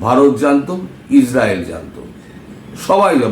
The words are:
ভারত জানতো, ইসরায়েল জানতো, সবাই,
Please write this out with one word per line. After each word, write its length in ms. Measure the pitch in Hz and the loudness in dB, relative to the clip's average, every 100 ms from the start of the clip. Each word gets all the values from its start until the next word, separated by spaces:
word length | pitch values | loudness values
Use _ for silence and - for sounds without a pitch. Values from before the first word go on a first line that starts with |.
ভারত 380 | 110 127 143 117 | 0 4 4 2
জানতো, 400 | 143 143 139 180 185 - - | 0 0 -2 -8 -10 -14 0
ইসরায়েল 540 | 277 - 127 107 95 | 2 4 2 0 -2
জানতো, 380 | 85 82 - - - - - - - - - - - | -6 -10 -14 -16 -18 -20 -20 -20 -20 -20 -20 -10 -2
সবাই, 320 | 190 196 147 110 | 2 2 2 0